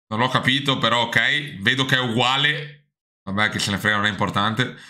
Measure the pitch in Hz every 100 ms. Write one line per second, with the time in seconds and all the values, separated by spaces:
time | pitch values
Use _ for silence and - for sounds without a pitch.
0 | - 107 123 127 156 139 139 131 113 120
1 | 117 120 120 147 147 - 107 131 135 131
2 | 123 113 120 135 147 151 - - _ _
3 | _ _ 98 98 107 101 - 95 107 104
4 | 104 95 101 98 107 110 127 - -